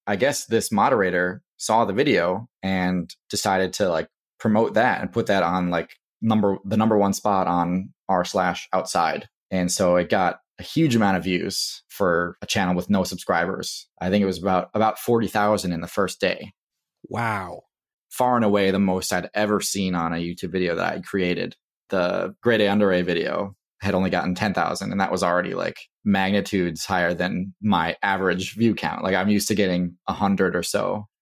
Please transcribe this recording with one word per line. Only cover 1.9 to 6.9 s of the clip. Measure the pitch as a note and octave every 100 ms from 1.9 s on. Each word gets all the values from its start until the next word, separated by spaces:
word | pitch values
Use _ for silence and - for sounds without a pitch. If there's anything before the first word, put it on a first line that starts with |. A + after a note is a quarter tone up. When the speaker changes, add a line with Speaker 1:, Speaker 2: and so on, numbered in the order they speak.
Speaker 1:
video | G2 D3 G2 E2+ F#2 A#2+ _
and | F#2+ F#2+ F2+ F#2 E2 - _
decided | G#2 G#2+ F#2+ F#2+
to, | - F#2+
like, | E2 D#2+ _ _ _
promote | A2+ A2 G#3
that | G#3 - F2
and | F#2+
put | A#2 A2+
that | G2
on, | E2+ F#2 F2+
like, | E2+ - - _ _
number, | A2+ A2 G2+ F#2+ G2
the | G2
number | A2